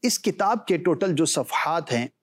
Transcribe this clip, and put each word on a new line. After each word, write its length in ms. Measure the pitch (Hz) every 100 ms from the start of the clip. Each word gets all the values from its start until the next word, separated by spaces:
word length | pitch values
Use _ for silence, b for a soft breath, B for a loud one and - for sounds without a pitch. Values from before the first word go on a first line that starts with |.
اس 180 | 247 -
کتاب 460 | - 180 202 226 -
کے 120 | 180
ٹوٹل 380 | 180 156 196 151
جو 100 | 160
صفحات 680 | - 123 - - 165 -
ہیں 140 | 120 123 _